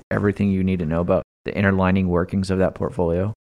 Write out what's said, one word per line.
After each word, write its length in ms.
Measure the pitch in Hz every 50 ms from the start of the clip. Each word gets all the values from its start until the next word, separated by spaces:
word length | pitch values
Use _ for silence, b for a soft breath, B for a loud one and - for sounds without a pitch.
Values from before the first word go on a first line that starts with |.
| - -
everything 400 | - 104 101 104 98 - 101 101
you 120 | 95 95
need 180 | 92 92 92 87
to 40 | 82
know 160 | 76 82 85
about 220 | 87 85 92 78 - _ _ _ -
the 100 | - -
interlining 520 | 92 101 98 98 95 92 92 95 98 92 90
workings 400 | 87 85 92 - 101 101 92 95
of 80 | 95 95
that 160 | 92 82 -
portfolio? 580 | - - 71 67 - 87 82 85 90 95 107 110 - _ _